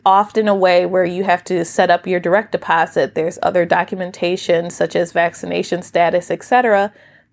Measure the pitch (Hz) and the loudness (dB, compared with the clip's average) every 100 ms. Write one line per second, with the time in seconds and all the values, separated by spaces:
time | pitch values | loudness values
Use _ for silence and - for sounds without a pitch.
0 | 196 196 208 220 214 196 185 180 175 185 | 2 4 2 0 0 2 4 4 2 0
1 | 180 180 190 180 - 180 170 - 180 175 | 0 -2 0 -2 0 -4 -2 0 2 2
2 | 180 180 175 196 208 170 - 165 165 170 | 0 -2 0 0 0 -6 -2 0 0 0
3 | 170 - 165 - - 185 175 170 180 190 | -2 -2 -4 -2 -2 0 0 0 0 -6
4 | 180 - 175 180 - 170 175 - 170 170 | -10 -6 -4 -4 0 0 -2 -4 -2 -2
5 | 170 170 170 - 180 175 190 175 - 170 | -2 0 -2 -4 -6 -6 -4 -6 -4 0
6 | 170 175 - 170 - 247 240 202 202 _ | 2 0 -4 -8 0 2 4 2 0 _
7 | _ _ _ | _ _ _